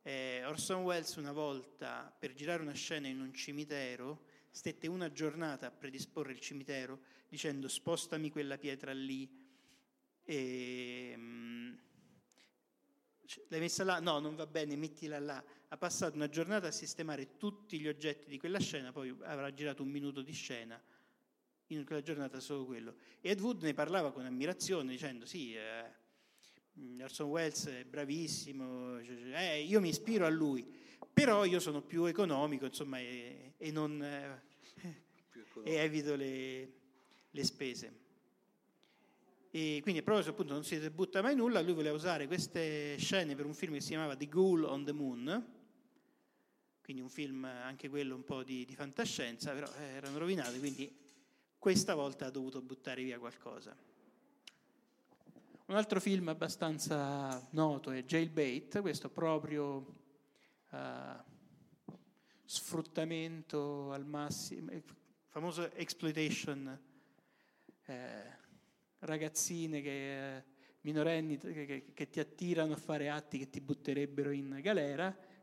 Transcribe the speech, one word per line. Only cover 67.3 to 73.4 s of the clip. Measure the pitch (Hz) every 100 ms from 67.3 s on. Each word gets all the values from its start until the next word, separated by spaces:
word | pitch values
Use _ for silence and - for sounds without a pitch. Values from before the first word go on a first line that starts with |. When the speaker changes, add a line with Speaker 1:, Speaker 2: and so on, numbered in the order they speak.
| _ _ _ - _ -
Speaker 1:
eh, | 127 127 107 113 - - - _ _ _ _
ragazzine | 156 156 156 156 - 170 160 147
che, | 143 139 139 135 135 131
eh, | 131 - - _
minorenni, | 147 151 156 165 156 143
che, | - 156 143
che, | 135 -
che | - 147
ti | -
attirano | 151 - 175 170 156
a | 151
fare | - 151 143
atti | 147 -
che | 135